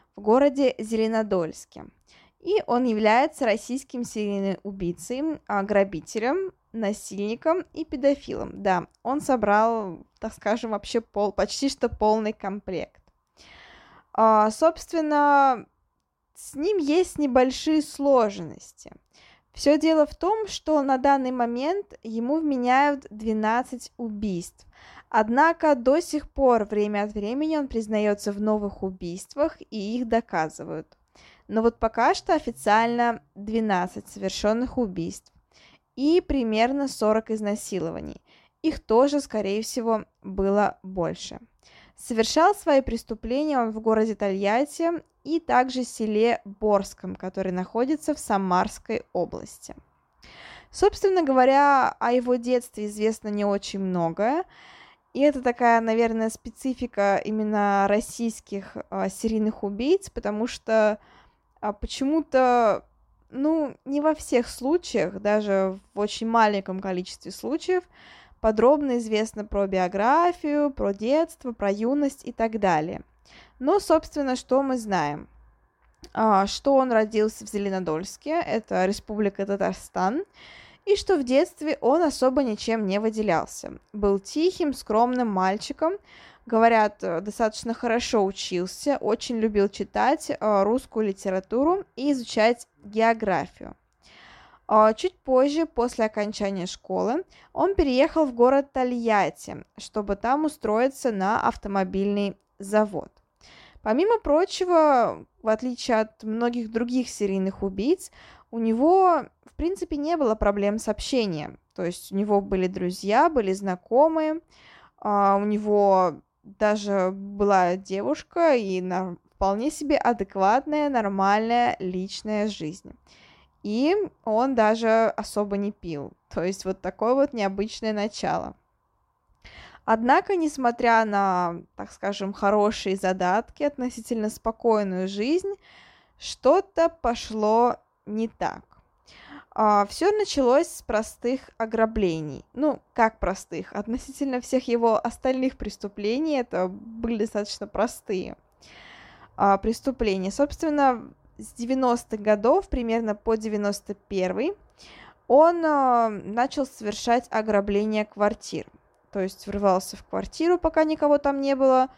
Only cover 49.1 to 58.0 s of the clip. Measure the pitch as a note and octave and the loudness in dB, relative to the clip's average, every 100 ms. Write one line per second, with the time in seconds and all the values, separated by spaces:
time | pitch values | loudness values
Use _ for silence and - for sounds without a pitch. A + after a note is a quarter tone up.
49.1 | F3+ F3 - - - - - _ _ _ | -4 -4 -6 -14 -16 -20 -20 _ _ _
50.1 | _ - - - - - - G#4 - G4 | _ -20 -20 -20 -20 -18 0 0 2 2
51.1 | F#4 D4+ C4 B3+ C4+ C#4+ C4+ B3 - A#3 | 2 2 4 6 6 6 4 2 0 0
52.1 | B3 A#3+ B3 A#3 B3 A#3+ - G#3 G#3 G#3+ | 0 0 -2 0 -2 -4 -8 -10 -2 -2
53.1 | A3 G#3+ G#3 G3+ G3+ - G3 F#3+ F3+ E3 | -2 -6 -2 0 -2 -4 -6 -4 0 -2
54.1 | E3 G#3+ D4+ F#4+ - - - - _ _ | 0 0 0 -4 -12 -20 -20 -20 _ _
55.1 | D4 C#4+ C#4 B3 A#3+ A#3+ A3+ A3+ A3 A#3 | 0 2 2 -2 2 4 4 2 2 2
56.1 | A3+ A3 - - - C4+ B3+ B3 - G3+ | 0 -2 -4 -12 -8 -6 -4 -6 0 2
57.1 | G3 - G#3+ G#3+ G#3+ G3+ G3 G3 G#3 | 2 0 -2 0 2 2 2 4 2